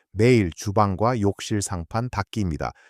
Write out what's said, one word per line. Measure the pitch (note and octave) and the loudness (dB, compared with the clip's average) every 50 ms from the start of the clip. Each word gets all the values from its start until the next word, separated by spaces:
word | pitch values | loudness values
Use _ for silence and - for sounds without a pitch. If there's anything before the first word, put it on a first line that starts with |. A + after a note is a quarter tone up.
| _ _ | _ _
매일 | - F#2+ A2 B2 B2+ A2+ G2 F2 - | 0 2 4 6 6 6 4 2 -2
주방과 | - - G#2 F#2+ A2 G#2 G2 F#2+ F2 G#2+ A#2+ C3 A#2 | -6 -8 -2 0 2 2 2 0 0 0 0 0 2
욕실 | G2+ G2+ F#2+ - - - A2 G#2 | 0 0 0 -2 -4 -4 -4 -4
상판 | G2 - G2 F2 E2 - - A2+ B2 B2 | -4 -4 -6 -8 -8 -6 -6 -6 -4 -4
닦기입니다. | - G#2 G2 - - A2 G2+ F2 D2+ C#2 C#2+ A#1 - _ _ | -4 -6 -6 -4 -4 -2 -2 -2 -2 -2 -4 -6 -8 _ _